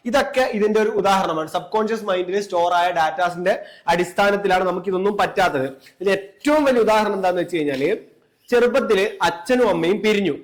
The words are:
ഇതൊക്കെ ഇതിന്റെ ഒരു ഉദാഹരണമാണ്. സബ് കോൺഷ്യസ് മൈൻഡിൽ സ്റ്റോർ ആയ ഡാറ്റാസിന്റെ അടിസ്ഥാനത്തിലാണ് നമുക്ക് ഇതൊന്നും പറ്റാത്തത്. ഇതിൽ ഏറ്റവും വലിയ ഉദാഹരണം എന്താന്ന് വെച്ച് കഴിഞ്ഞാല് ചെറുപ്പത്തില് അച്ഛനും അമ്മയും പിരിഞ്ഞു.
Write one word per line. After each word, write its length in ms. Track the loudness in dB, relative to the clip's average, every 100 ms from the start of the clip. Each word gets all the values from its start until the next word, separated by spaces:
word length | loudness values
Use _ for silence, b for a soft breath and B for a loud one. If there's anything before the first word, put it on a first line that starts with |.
ഇതൊക്കെ 460 | -4 -2 0 0 -2
ഇതിന്റെ 260 | 0 0 2
ഒരു 80 | 0
ഉദാഹരണമാണ്. 600 | 0 2 2 0 -4 -4
സബ് 220 | -6 -4
കോൺഷ്യസ് 340 | -2 -2 -4
മൈൻഡിൽ 360 | -2 -2 -2 -4
സ്റ്റോർ 320 | -2 0 2
ആയ 200 | 2 0
ഡാറ്റാസിന്റെ 720 | 0 -2 0 -4 -2 -2 -2 B B -2
അടിസ്ഥാനത്തിലാണ് 760 | 0 0 0 0 2 0 0
നമുക്ക് 240 | 0 -4 -4
ഇതൊന്നും 280 | -2 -2 -2
പറ്റാത്തത്. 480 | -4 0 0 0
ഇതിൽ 460 | -4 -8 -20 -4 -2
ഏറ്റവും 540 | -2 -4 -4 2 2
വലിയ 160 | 4 4
ഉദാഹരണം 320 | 4 2 2
എന്താന്ന് 280 | 0 0 0
വെച്ച് 160 | -2 -2
കഴിഞ്ഞാല് 400 | -2 0 0 -2 -6 _ _ _ -2
ചെറുപ്പത്തില് 680 | 2 4 2 2 2 0 0
അച്ഛനും 460 | -4 -2 -2 2 2
അമ്മയും 320 | 2 0 0
പിരിഞ്ഞു. 360 | 0 0 0 -4